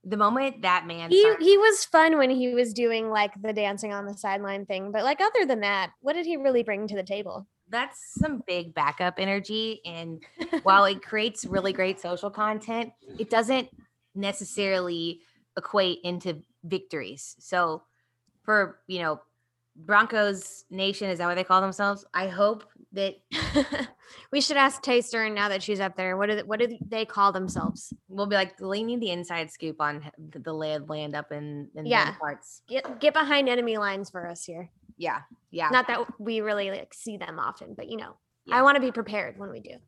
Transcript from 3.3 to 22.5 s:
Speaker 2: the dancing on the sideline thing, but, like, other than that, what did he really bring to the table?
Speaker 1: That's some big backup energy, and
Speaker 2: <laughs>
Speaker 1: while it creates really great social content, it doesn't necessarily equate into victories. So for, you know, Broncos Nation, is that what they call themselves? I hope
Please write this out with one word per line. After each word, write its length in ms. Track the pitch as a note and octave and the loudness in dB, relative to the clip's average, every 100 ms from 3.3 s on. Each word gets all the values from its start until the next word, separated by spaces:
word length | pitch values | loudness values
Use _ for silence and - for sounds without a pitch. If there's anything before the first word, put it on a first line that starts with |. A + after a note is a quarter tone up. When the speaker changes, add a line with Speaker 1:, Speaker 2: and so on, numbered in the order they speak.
| G3+ | -2
Speaker 2:
the 100 | G#3+ | -6
dancing 400 | G#3+ G3+ G3+ G#3+ | -2 -2 -2 -6
on 140 | G3+ G3+ | -6 -8
the 80 | |
sideline 520 | G3+ G3+ G3 G3+ G3 G3 | -8 -4 -4 -4 -8 -6
thing, 260 | F#3+ G3 | -6 -4
but, 120 | G#3 | -2
like, 160 | B3 D4 | 0 2
other 240 | G4+ A#4 | 2 2
than 160 | D#4 A3+ | 2 2
that, 300 | G3+ G3 F3+ _ | 0 0 -2 _
what 120 | C4 | -4
did 140 | E4 E4 | -2 -2
he 100 | D#4+ | 0
really 260 | C4+ B3 | 2 2
bring 240 | A3+ G3+ G#3+ | 0 -4 -4
to 100 | G3+ | -6
the 60 | |
table? 440 | F#3 G3+ G3+ - G3+ _ _ | -6 -6 -6 -12 -14 _ _
Speaker 1:
That's 440 | A3+ C#4 - - | -6 -6 -10 -14
some 280 | - D#4 C4 - | 0 0 0 -4
big 260 | F3+ E3+ | -4 -4
backup 420 | D#3+ C#3+ - F3+ F3+ | -2 -2 0 -2 0
energy, 600 | F#3+ G3 G3+ A3 A3 G#3+ | -2 -2 -2 -4 -4 -8
and 380 | E3+ E3 E3 D#3+ - - | -12 -12 -12 -14 -16 -12
Speaker 2:
<laughs> 240 | E4+ D#4+ | -6 0
Speaker 1:
while 220 | - F#3+ | 6 8
it 180 | G3 G3 | 8 4
creates 420 | - G#3+ A3 G#3+ | -4 -2 -2 -4
really 280 | F#3 F#3+ F#3+ | -4 -2 0
great 280 | F#3+ F#3 F#3+ | 0 -2 -2
social 300 | F3 F3 G3+ | -6 -6 -6
content, 640 | G3+ G#3+ G#3+ G#3+ A3+ A#3 _ - - | -2 -2 -2 -6 -6 -6 _ -20 -10
it 100 | A3 | 2
doesn't 400 | A#3 A3+ C4 B3+ - _ _ _ | 2 2 0 -2 -14 _ _ _
necessarily 1040 | F#3+ G3+ G3 G3 - G3 F#3+ F3+ E3+ E3+ E3+ _ _ _ - | -6 -4 -6 -8 -4 0 0 0 -4 -6 -8 _ _ _ -10
equate 420 | - G#3 F#3 - | -2 2 2 0
into 400 | F3 F3 F#3 D#3 - _ | -4 -4 -6 -8 -12 _
victories. 720 | E3+ F#3 F#3+ D#3 G2 - - - | -6 -6 -4 -8 -8 -12 -16 -18
So 440 | - F#3 E3+ D#3+ _ _ _ _ _ _ | -4 0 0 -2 _ _ _ _ _ _
for, 380 | - G#3+ F#3+ - - | 2 2 2 -4 -10
you 140 | F3+ | -4
know, 200 | E3 D3+ _ _ _ _ _ - | -2 -4 _ _ _ _ _ -20
Broncos 880 | D#3+ G#3 A3 A3+ G#3 F#3+ - - _ | 4 4 6 2 2 0 -10 -18 _
Nation, 380 | F#3+ G3 G3 G3+ | -2 -2 -2 -4
is 80 | F3 | -2
that 80 | F3 | 0
what 100 | F3 | -2
they 80 | |
call 160 | F#3 F#3 | 4 4
themselves? 440 | F#3+ F#3 G3+ G3+ - | 4 0 -2 -2 -4
I 140 | F3 F#3+ | -4 -4
hope 380 | F3+ G#3 | 2 2